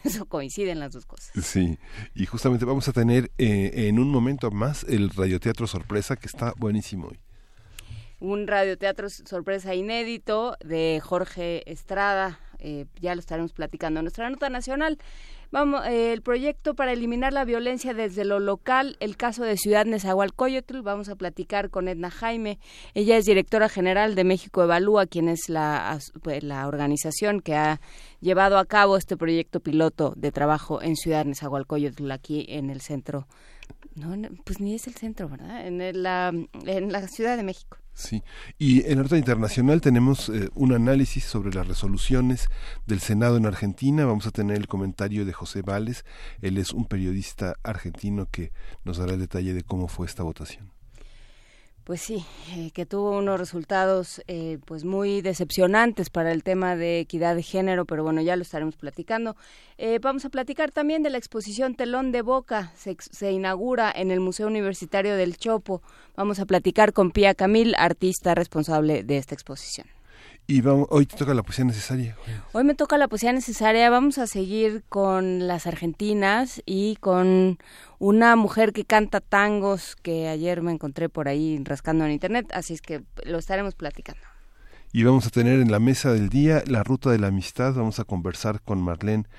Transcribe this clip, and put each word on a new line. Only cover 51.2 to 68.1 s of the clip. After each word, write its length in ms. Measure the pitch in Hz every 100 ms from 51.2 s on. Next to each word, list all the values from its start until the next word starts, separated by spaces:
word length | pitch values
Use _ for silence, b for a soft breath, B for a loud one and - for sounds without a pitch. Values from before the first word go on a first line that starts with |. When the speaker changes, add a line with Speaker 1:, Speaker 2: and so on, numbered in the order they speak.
| b b b b b -
Speaker 1:
Pues 180 | - 175
sí, 220 | - 214 160 B 160
eh, 180 | 175 165
que 160 | - 170
tuvo 320 | 202 202 202
unos 220 | 202 190
resultados, 800 | 180 175 156 196 190 190 175 - -
eh, 320 | 170 160 156 -
pues 180 | 160 170
muy 360 | 190 202 202
decepcionantes 880 | 185 175 170 - 180 214 233 220 175
para 200 | 175 165
el 120 | 165
tema 320 | 190 185 180 170
de 240 | 170 170
equidad 360 | 160 165 170 170
de 60 |
género, 440 | - 190 190 180 175
pero 180 | 160
bueno, 180 | 156 160
ya 140 | 165 180
lo 80 |
estaremos 320 | 170 160 156 -
platicando. 600 | 147 - - 226 226 214 B B B -
Eh, 180 | 226 226
vamos 240 | 262 269
a 60 | 277
platicar 400 | 262 233 285 302
también 320 | 302 294 320
de 80 | 302
la 80 | 254
exposición 560 | - 220 208 208 262
Telón 380 | 247 240 247 262
de 100 | 240
Boca, 500 | 220 262 - 214 170 -
se 160 | 196
ex-, 180 | 185 -
se 200 | - 196
inaugura 600 | 190 190 185 247 247 214
en 200 | - 185
el 80 | 185
Museo 260 | 185 175 214
Universitario 680 | 220 196 185 160 196 202 202
del 220 | 180 170
Chopo. 440 | 226 220 - 180 b b b -
Vamos 240 | 202 196
a 60 | 196
platicar 480 | 196 185 220 214
con 160 | - 185
Pía 240 | 208 196
Camil, 400 | 185 196 220 233 -
artista 600 | 175 170 185